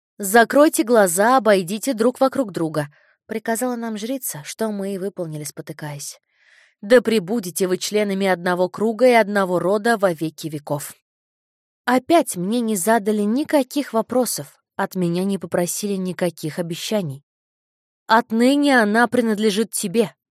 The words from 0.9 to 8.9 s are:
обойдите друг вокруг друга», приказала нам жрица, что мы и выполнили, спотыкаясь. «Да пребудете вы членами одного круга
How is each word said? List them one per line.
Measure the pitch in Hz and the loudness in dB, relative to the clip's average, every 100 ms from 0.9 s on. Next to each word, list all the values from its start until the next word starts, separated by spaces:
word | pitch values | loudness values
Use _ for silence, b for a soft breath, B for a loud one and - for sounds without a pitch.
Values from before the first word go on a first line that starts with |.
| 233 190 165 220 262 | 4 4 4 4 4
обойдите | 214 196 170 214 269 | 4 2 2 -6 -4
друг | 220 240 - | 0 0 2
вокруг | 269 269 214 | 0 0 -4
друга», | 175 160 156 147 b b b - | -2 -4 -4 -6 b b b -10
приказала | 220 - 220 254 240 | -8 -4 -4 -4 -6
нам | 226 214 | -8 -8
жрица, | 226 269 - 147 147 | -6 -8 -8 -12 -12
что | - 220 | -6 -6
мы | 202 196 196 | -4 -6 -6
и | |
выполнили, | 196 - 165 151 | -8 -8 -8 -8
спотыкаясь. | 147 - 151 151 151 143 - - b b b b b b | -12 -14 -14 -12 -12 -12 -14 -18 b b b b b b
«Да | 202 247 | 4 4
пребудете | 233 226 170 233 180 - 185 | 4 0 0 -4 -4 -4 -2
вы | 185 | -2
членами | - 208 208 190 196 | -2 -2 0 0 0
одного | 180 180 180 180 | 0 0 0 0
круга | - 220 | 0 -2